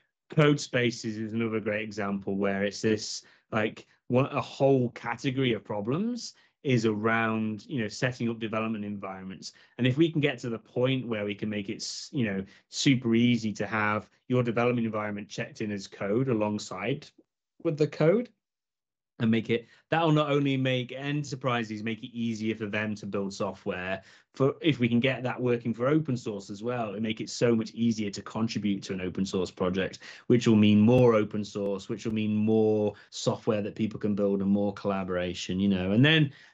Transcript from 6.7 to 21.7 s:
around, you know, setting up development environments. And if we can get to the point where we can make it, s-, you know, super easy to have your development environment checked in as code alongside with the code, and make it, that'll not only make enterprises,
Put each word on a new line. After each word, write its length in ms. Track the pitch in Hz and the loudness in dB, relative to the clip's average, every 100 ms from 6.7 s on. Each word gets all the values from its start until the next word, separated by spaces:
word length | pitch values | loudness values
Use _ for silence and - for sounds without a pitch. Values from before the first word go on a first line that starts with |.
| 123 113 | 2 2
around, 800 | 104 113 113 113 110 110 107 - | 2 0 2 0 0 -2 -6 -6
you 140 | 147 | -4
know, 60 | 104 | -4
setting 420 | - 131 123 117 | -2 -4 -2 -4
up 80 | 113 | -2
development 460 | 113 110 110 110 | -4 -4 -4 -4
environments. 680 | 104 101 98 95 92 90 - - _ - | -6 -8 -10 -10 -12 -14 -16 -20 _ -2
And 100 | 123 | 0
if 100 | 131 | 2
we 140 | 165 | 2
can 100 | 160 | 2
get 180 | 143 131 | 0 -2
to 80 | 123 | -6
the 100 | 110 | -8
point 480 | - 123 131 131 120 | -6 -2 0 0 -2
where 180 | 110 | -4
we 100 | 104 | -4
can 160 | 104 107 | -4 -6
make 180 | 104 98 | -6 -6
it, 80 | - | -8
s-, 320 | - - - | -10 -10 -8
you 120 | 151 | -4
know, 200 | 110 95 95 - _ | -2 -4 -8 -14 _
super 460 | - 143 127 120 | 0 2 2 4
easy 380 | 113 120 120 110 | 4 4 2 0
to 140 | 98 98 | -4 -4
have 420 | 107 107 107 - _ - | 0 0 0 -4 _ -2
your 140 | 123 | 0
development 440 | 120 113 120 123 113 | 2 2 2 2 -2
environment 420 | 107 107 104 104 | -2 -4 -6 -8
checked 320 | - 117 - | -8 -10 -6
in 100 | 107 | -6
as 160 | 101 95 | -6 -8
code 420 | - 101 113 135 | -6 -2 0 2
alongside 800 | 110 107 104 - 92 104 143 - _ _ _ _ _ | 0 0 -2 -6 -6 -4 -6 -8 _ _ _ _ _
with 140 | 170 151 | -4 0
the 100 | 151 | 0
code, 440 | - 160 208 247 _ _ _ _ _ _ _ _ - | 4 4 4 0 _ _ _ _ _ _ _ _ 0
and 120 | 117 | 2
make 180 | 113 110 | 2 2
it, 160 | 113 - _ _ | -2 -2 _ _
that'll 220 | 160 165 | 0 4
not 180 | 151 147 | 4 4
only 260 | 143 139 135 | 2 2 0
make 360 | 131 127 123 | 0 -2 -4
enterprises, 920 | 127 143 147 135 127 131 120 110 | -8 -4 -4 -6 -6 -2 -2 -2